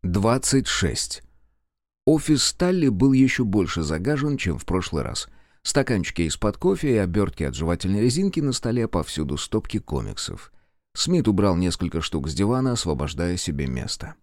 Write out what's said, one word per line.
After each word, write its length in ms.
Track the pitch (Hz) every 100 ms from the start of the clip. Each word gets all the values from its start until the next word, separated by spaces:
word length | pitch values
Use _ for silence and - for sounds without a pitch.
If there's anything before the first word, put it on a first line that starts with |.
Двадцать 600 | 90 92 110 127 - 135 -
шесть. 560 | - 85 - - - - _ _ _ _ _ _ _
Офис 480 | - 156 - 143 -
Талли 360 | - 180 185 143
был 260 | 95 135
еще 320 | 131 131 - 113
больше 340 | 101 85 85
загажен, 560 | 76 80 104 151 147 139
чем 220 | 90 71
в 80 | -
прошлый 360 | 92 - 73
раз. 260 | 60 - - - _ _
Стаканчики 580 | - 147 127 107 82 - 82
из-под 300 | - 104 -
кофе 380 | 185 - 147 113
и 20 |
обертки 440 | 92 92 95 -
от 100 | 71
жевательной 480 | 62 80 87 92 101
резинки 380 | 123 139 196 170
на 120 | 147
столе, 340 | 127 117 120 113
повсюду 520 | 90 76 - 73 71
стопки 400 | - 107 - -
комиксов. 760 | - 69 52 50 - 50 - - _ _ _
Смит 340 | - 151 175 110
убрал 300 | 98 101 87
несколько 460 | 90 - 87 82
штук 260 | - 80 71
с 60 |
дивана, 380 | 73 101 127 131
освобождая 680 | 117 87 69 71 73 87 90
себе 280 | - 73 67
место. 500 | 62 - - 78 -